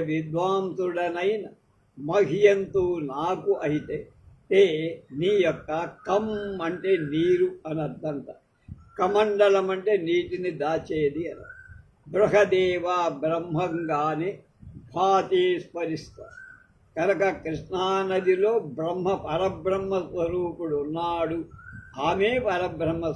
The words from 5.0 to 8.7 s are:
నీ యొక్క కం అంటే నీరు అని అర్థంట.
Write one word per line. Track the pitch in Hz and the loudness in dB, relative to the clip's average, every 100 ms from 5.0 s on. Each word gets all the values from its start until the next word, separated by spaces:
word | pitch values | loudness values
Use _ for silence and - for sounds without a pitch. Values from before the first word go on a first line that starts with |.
| - 135 | -10 -4
నీ | 180 208 | 2 4
యొక్క | 175 - - 160 170 - - | 2 0 -4 -6 -6 -8 -2
కం | 196 220 214 202 190 165 | 0 0 -4 -6 -4 -4
అంటే | 175 185 185 147 | -2 0 0 0
నీరు | 151 175 180 185 185 156 | 0 2 4 2 -2 -6
అని | 156 151 | -4 -4
అర్థంట. | - 156 143 123 - _ _ - | -6 -6 -6 -10 -16 _ _ -20